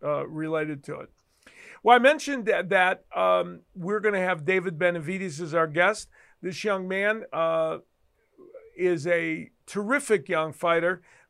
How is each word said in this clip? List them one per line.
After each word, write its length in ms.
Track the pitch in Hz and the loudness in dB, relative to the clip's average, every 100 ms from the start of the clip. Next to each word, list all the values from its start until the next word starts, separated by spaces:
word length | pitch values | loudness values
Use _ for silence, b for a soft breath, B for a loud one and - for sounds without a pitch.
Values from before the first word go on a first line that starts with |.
uh, 220 | 147 147 139 | -4 -4 -4
related 580 | 156 156 160 151 147 | -6 -4 -4 -4 -6
to 160 | 143 151 | -10 -14
it. 100 | - _ _ _ B B B B | -14 _ _ _ B B B B
Well, 140 | 208 247 | 6 8
I 20 | |
mentioned 480 | 247 302 - 277 208 | 8 4 0 -4 0
that, 220 | 185 180 | 0 2
that, 360 | 190 180 - _ | 2 2 0 _
um, 480 | 185 185 185 175 175 - | 0 2 2 0 -8 -18
we're 260 | 190 175 214 | -10 -4 -2
gonna 200 | 208 202 | 0 0
have 240 | 185 175 | 0 -2
David 340 | 147 190 180 156 | 0 0 -2 0
Benavides 600 | 180 175 151 190 190 147 | 0 0 -4 -6 -6 -8
as 140 | 170 | -4
our 120 | 165 160 | 0 0
guest. 420 | 151 180 214 - b b b | 2 2 2 -6 b b b
This 200 | 180 165 | -10 -4
young 220 | 214 196 185 | -2 -2 -2
man, 380 | 190 202 220 - | -2 0 -2 -4
uh, 460 | 151 165 165 160 165 - _ _ _ _ _ - - - - | -2 0 0 -2 -4 -12 _ _ _ _ _ -20 -20 -18 -2
is 300 | 180 170 151 | 0 0 0
a 440 | 175 165 165 - _ - | -2 -2 -6 -10 _ -12
terrific 640 | 196 208 277 - 208 - | -8 -2 -2 2 0 0
young 240 | 165 160 | -2 -2
fighter. 500 | 143 175 170 170 180 b b b | -2 0 2 2 -2 b b b